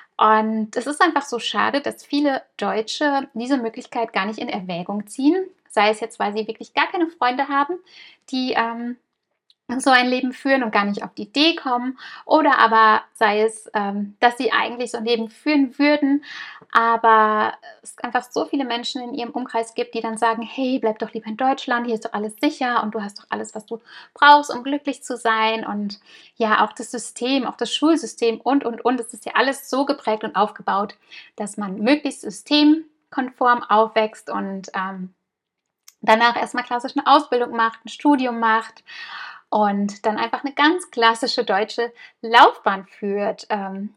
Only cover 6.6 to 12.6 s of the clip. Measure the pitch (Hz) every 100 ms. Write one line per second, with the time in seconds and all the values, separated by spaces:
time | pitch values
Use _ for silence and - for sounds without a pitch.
6.6 | 226 - 339 370 330 - 247 254 277 277
7.6 | 285 359 - - - _ - 262 254 -
8.6 | 226 233 240 247 _ _ _ _ _ _
9.6 | - 247 269 254 247 254 262 240 269 269
10.6 | 233 214 202 202 196 - 208 277 320 330
11.6 | 269 247 254 262 - - - 302 302 269